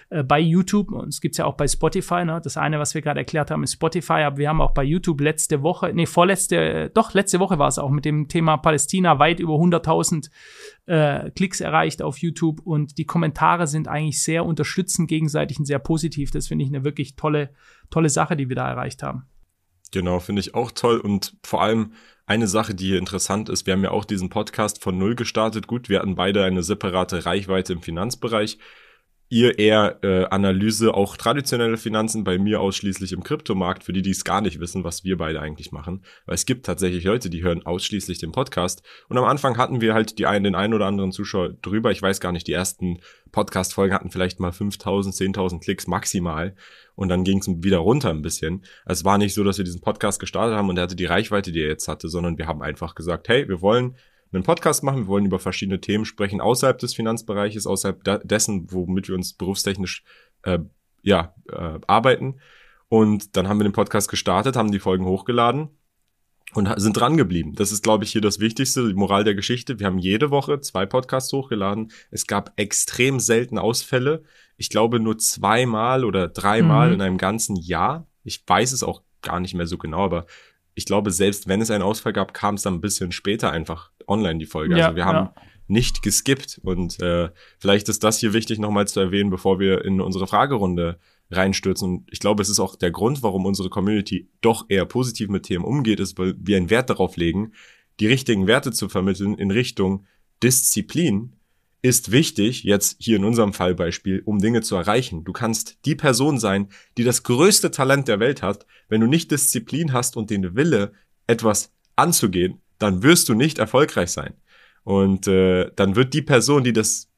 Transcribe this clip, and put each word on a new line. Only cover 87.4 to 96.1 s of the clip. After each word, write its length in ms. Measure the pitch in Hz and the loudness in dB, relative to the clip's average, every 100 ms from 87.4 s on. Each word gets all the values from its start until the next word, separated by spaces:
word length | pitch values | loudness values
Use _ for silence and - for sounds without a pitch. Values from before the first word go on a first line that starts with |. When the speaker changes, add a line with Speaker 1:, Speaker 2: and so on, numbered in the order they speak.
| - _ | -20 _
Speaker 2:
vielleicht 300 | 95 101 104 | 0 2 0
ist 140 | 107 147 | 0 0
das 140 | - | 2
hier 140 | 113 | 2
wichtig, 240 | 104 110 107 | 0 -2 -4
nochmal 300 | 107 104 101 | 0 0 0
zu 120 | - | 0
erwähnen, 280 | 95 101 101 | 0 2 0
bevor 300 | 92 98 95 | 0 0 2
wir 240 | 98 95 | 2 2
in 160 | - 95 | 0 0
unsere 280 | 95 92 92 | 0 -4 0
Fragerunde 720 | 104 139 110 95 87 85 85 _ _ - | 2 2 0 0 0 -2 -6 _ _ -6
reinstürzen. 600 | 87 95 98 95 92 95 | 0 2 2 0 -2 -2
Und 200 | 90 - | -4 -6
ich 100 | - | -4
glaube, 220 | 98 104 | 0 2
es 80 | 98 | 0
ist 100 | 101 | 0
auch 160 | 95 - | -2 -2
der 160 | 90 | -2
Grund, 300 | 82 107 143 | 0 0 0
warum 240 | 120 95 95 | 0 0 0
unsere 240 | 98 92 | -2 -2
Community 600 | - 98 107 98 90 - _ | -2 0 0 -2 -6 -8 _
doch 260 | 113 113 - | 0 0 0
eher 160 | 98 87 | 0 0
positiv 420 | 120 127 113 101 | -2 -2 -4 -4
mit 140 | 98 | -4
Themen 220 | - 90 82 | -2 -4 -2
umgeht, 340 | 143 113 104 | 0 0 0
ist, 180 | 95 | -2